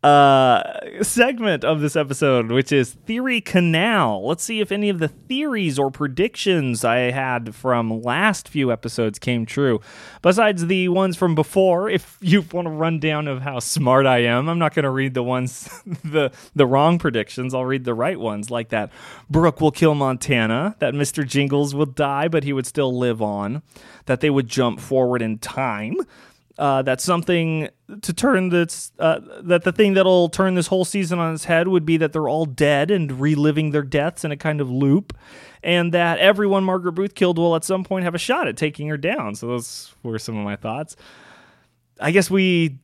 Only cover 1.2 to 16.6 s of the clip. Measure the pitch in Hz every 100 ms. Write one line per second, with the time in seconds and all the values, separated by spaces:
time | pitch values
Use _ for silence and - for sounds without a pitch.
1.2 | 247 247 220 156 127 156 147 156 143 135
2.2 | 147 127 113 123 135 143 123 - - 226
3.2 | 254 240 - 190 175 160 208 214 131 101
4.2 | 104 165 - 226 202 196 208 185 160 -
5.2 | - 262 302 233 180 135 139 135 147 131
6.2 | 208 - - 180 131 117 120 117 123 131
7.2 | 131 123 113 104 131 120 113 110 120 131
8.2 | 208 196 - 156 131 113 120 - 113 104
9.2 | - 120 110 - 139 110 - - - -
10.2 | 175 190 220 190 170 190 180 175 190 170
11.2 | 180 156 151 - 190 175 208 180 - -
12.2 | 185 196 165 175 170 156 165 165 151 151
13.2 | 151 131 139 127 - - 131 131 135 123
14.2 | 120 120 147 170 160 - 143 131 135 131
15.2 | 123 127 127 - - - - 170 156 151
16.2 | 135 - - -